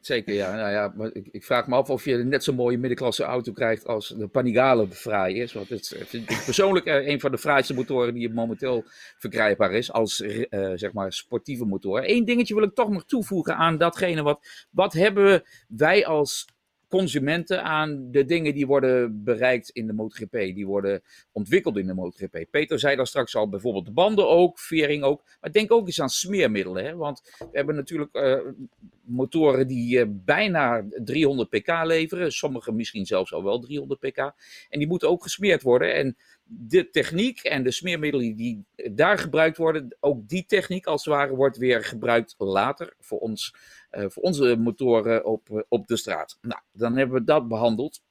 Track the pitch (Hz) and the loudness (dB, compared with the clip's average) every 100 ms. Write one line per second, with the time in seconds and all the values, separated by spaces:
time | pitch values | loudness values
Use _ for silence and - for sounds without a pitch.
0 | - 123 104 101 95 104 107 101 104 95 | -2 -4 -2 -2 -2 -4 -2 -2 -2 -4
1 | 107 - - 104 - 123 120 127 135 131 | -10 -10 -14 -16 -2 -2 2 0 0 -2
2 | - 123 120 139 - 127 120 123 127 123 | 0 -2 0 -2 -2 0 0 0 -2 -2
3 | 127 110 - 127 123 101 120 113 - 110 | -2 -2 -2 -4 -6 -4 -2 -2 -4 -6
4 | 104 - 104 135 123 113 131 123 104 90 | -6 -10 -4 0 2 4 4 4 2 -2
5 | - 104 95 95 120 110 98 113 - - | -4 0 0 -2 -6 -8 -10 -10 -10 -14
6 | - 120 113 107 - 127 196 190 160 143 | -12 -12 -6 -6 -4 2 4 2 2 0
7 | 139 143 139 127 - 143 131 131 127 135 | 0 -2 -2 -4 0 2 2 -4 -2 0
8 | 120 120 117 113 113 107 135 123 - - | 0 -2 -4 -4 -4 -4 -2 -4 -4 -18
9 | - _ 120 107 107 98 101 101 - - | -20 _ -8 0 2 4 2 2 0 0
10 | 110 - 101 107 120 101 98 90 101 101 | 0 -2 -6 -6 -4 -2 -2 -4 -6 -6
11 | 95 - - 120 - 131 117 95 98 101 | -6 -8 -6 -8 -6 -6 -4 -4 -2 -2
12 | 135 240 226 240 240 208 214 208 220 196 | 2 2 2 0 0 2 0 0 0 -2
13 | - 262 202 190 156 160 165 156 170 170 | -2 -4 -2 -4 -2 2 2 4 0 2
14 | 185 160 147 143 - - - - 190 156 | -2 0 0 0 -4 -20 -10 0 0 4
15 | 196 202 196 185 - - _ 110 151 190 | 2 6 6 6 2 -20 _ 0 4 4
16 | - 156 143 - - _ _ _ _ 185 | 4 0 0 -2 -10 _ _ _ _ -2
17 | 185 139 135 165 170 185 - 156 156 143 | 0 0 0 -2 -2 -4 0 -2 -2 -4
18 | 127 131 139 170 156 139 135 139 131 127 | 0 2 4 2 0 -2 2 2 4 2
19 | 120 107 104 113 127 127 - - 110 107 | 2 -2 -2 0 2 0 -2 -8 -6 -4
20 | 110 - 107 120 98 92 98 101 98 98 | -6 -8 -10 -4 -4 -6 -4 -2 0 -2
21 | _ - _ - 101 165 185 104 95 92 | _ -20 _ -10 0 0 2 -2 -4 -4
22 | 90 - 95 82 82 143 151 147 139 139 | -8 -10 -12 -12 -4 -2 0 0 0 0
23 | 123 - 120 120 107 98 113 98 87 113 | 0 -2 -2 -2 -2 -2 -4 -4 -4 2
24 | 190 214 165 170 175 - - 160 147 147 | 4 4 4 6 4 2 -4 0 0 2
25 | 139 143 _ _ 160 160 214 233 196 165 | 0 0 _ _ -2 0 4 2 2 -4
26 | 139 - 180 196 143 107 90 92 113 170 | -2 -2 -4 0 2 2 -2 -4 -6 -6
27 | 147 143 _ - - - 143 151 139 160 | -8 -8 _ -20 -8 -4 -2 -4 -4 -6
28 | 147 - 135 131 - - 135 _ - _ | -6 0 2 2 -2 -12 -16 _ -20 _
29 | - 120 139 165 151 131 131 127 120 123 | -8 -4 -2 4 4 4 2 0 2 2
30 | 113 101 92 151 214 170 135 117 104 104 | 2 0 0 2 2 2 2 0 -4 -10
31 | 110 131 147 139 110 110 - 170 165 165 | -4 2 2 2 0 -2 0 -2 2 0
32 | 160 180 175 - 151 127 117 110 113 110 | 0 -2 -4 -2 -4 -4 -6 -4 -4 -6
33 | 95 95 95 82 98 113 120 143 139 139 | -2 0 0 -4 -2 -4 -4 -10 -8 -6
34 | 135 131 139 - - - - - 147 175 | -6 -6 -8 -8 -20 -20 -10 -4 -2 0
35 | - 175 - - 202 165 131 123 - - | 2 0 -2 -2 2 2 4 4 4 0
36 | 135 117 _ _ _ 226 117 175 170 160 | -2 -4 _ _ _ -18 2 2 2 -2
37 | - 165 240 240 - 143 127 120 180 170 | -2 0 -2 -2 -4 0 0 -2 -4 -2
38 | 151 147 117 107 117 110 98 _ 120 104 | 0 0 -2 -2 -6 -6 -12 _ -10 2
39 | 160 190 170 147 160 160 160 156 131 - | 2 2 0 2 2 2 0 0 -6 -2
40 | 143 131 104 180 180 202 180 185 - 151 | 0 0 -4 -8 0 0 0 -6 -2 -4
41 | - 147 139 131 139 117 127 120 110 117 | 0 0 0 2 2 2 2 2 0 -6
42 | 117 117 113 - 98 95 113 139 170 _ | 2 2 0 -6 0 2 2 -2 -10 _
43 | - 104 113 107 - _ - - _ - | -10 -6 -6 -6 -8 _ -20 -20 _ -8
44 | 101 - - 151 131 117 117 110 131 117 | -8 -2 0 4 4 4 2 0 4 4
45 | 107 113 - 110 _ 107 107 117 98 113 | 4 2 2 -2 _ -6 0 -2 0 -4
46 | - 85 76 - 120 - _ 95 117 127 | -2 -6 -6 -10 -10 -10 _ -4 -2 2
47 | 135 127 113 147 120 110 117 110 147 - | 2 0 2 2 2 0 2 0 -4 -8
48 | _ | _